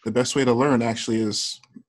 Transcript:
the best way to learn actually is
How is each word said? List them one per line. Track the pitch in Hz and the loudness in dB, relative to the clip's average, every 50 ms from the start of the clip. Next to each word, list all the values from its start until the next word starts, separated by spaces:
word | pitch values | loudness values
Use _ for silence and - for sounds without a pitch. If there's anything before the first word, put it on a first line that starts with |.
| _ | _
the | 113 | -4
best | 107 120 127 - - | -2 0 -2 0 0
way | 143 135 | 0 2
to | 123 120 | 2 4
learn | 117 131 147 135 120 117 | 4 4 4 2 2 2
actually | 113 113 113 - - 113 113 | 0 -2 -4 -4 -2 -2 0
is | 110 107 101 - - - - - - _ _ - - | 0 -2 -2 -4 -6 -8 -10 -12 -18 _ _ -20 -20